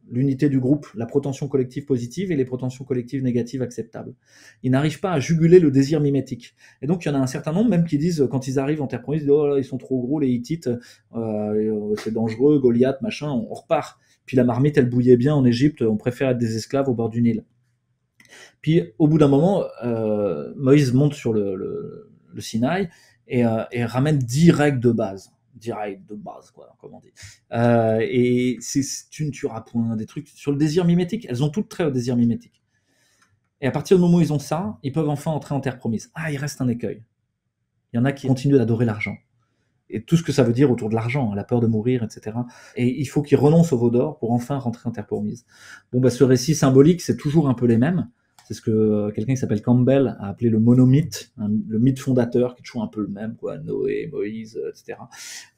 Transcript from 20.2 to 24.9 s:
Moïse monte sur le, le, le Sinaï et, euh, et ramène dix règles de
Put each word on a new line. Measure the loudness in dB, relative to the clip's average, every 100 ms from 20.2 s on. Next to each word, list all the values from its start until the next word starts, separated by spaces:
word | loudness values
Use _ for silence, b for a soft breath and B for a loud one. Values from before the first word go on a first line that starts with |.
| -2 -2 -8 -4
Moïse | 4 4 4
monte | 2 2 0
sur | -2
le, | -2 -2 -4
le, | -8 -10 -12 -16 -20 _ _
le | -16
Sinaï | -8 -4 -2 -2 -6 b b b -4
et, | 0
euh, | 2 0 -4
et | -6 -4
ramène | 0 0 0
dix | 0 4 6
règles | 6 4 2
de | 2